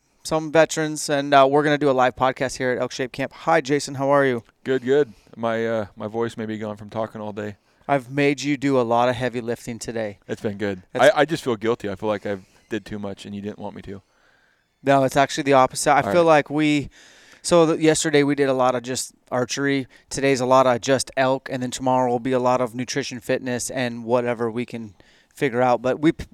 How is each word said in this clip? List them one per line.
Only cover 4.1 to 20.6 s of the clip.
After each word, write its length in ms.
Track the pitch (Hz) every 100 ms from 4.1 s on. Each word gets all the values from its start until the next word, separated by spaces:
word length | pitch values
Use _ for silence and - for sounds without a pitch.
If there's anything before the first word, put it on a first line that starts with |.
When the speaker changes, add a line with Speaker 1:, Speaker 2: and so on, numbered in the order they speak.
| 143 139
Speaker 1:
you? 180 | 120 - _
Speaker 2:
Good, 200 | - 131 123
good. 280 | 143 135 - _ -
My, 300 | 113 113 113
uh, 200 | 113 101 -
my 120 | 110
voice 300 | 113 117 117
may 80 | 110
be 140 | 110
gone 180 | 107 104
from 120 | 104
talking 280 | 110 113 110
all 140 | 107
day. 240 | 104 104 101 _ _ -
Speaker 1:
I've 220 | 143 123
made 320 | 139 143 139
you 140 | 139 139
do 240 | 143 131
a 40 |
lot 260 | 117 117 123
of 60 | 120
heavy 260 | 127 120
lifting 380 | 117 117 - 113
today. 400 | - 113 107 98 -
Speaker 2:
It's 140 | 113
been 160 | 113 101
good. 240 | 104 95 -
Speaker 1:
That's 200 | 127 135
Speaker 2:
I, 80 | 156
I 40 | 151
just 180 | 160
feel 120 | 135 113
guilty. 340 | 110 120 101
I 60 | 95
feel 120 | 110
like 180 | 104 104
I 120 | 98 92 _ -
did 160 | 107 98
too 140 | 107
much 260 | 101 98 104
and 100 | 101
you 60 |
didn't 160 | 101 -
want 180 | 104 95
me 60 |
to. 200 | 101 98 _ _ _ _ _ _ _ _
Speaker 1:
No, 200 | 135 139 135
it's 120 | 147
actually 260 | 135 -
the 100 | 139
opposite. 380 | 135 127 131 160
I 100 | 143
Speaker 2:
All 100 | 107
Speaker 1:
feel 120 | 175
Speaker 2:
right. 40 | 165
Speaker 1:
like 220 | 151 139
we, 380 | 147 151 147 131 - - - - -
so 240 | - 175 160
th-, 140 | 160
yesterday 420 | 156 151 160 147
we 140 | 143 139
did 120 | 139
a 60 |
lot 220 | 131 127 123
of 80 |
just 300 | 117 127 - _ -
archery. 560 | 123 123 - 139 139 127 _ -
Today's 300 | - 135 131
a 60 | 123
lot 220 | 131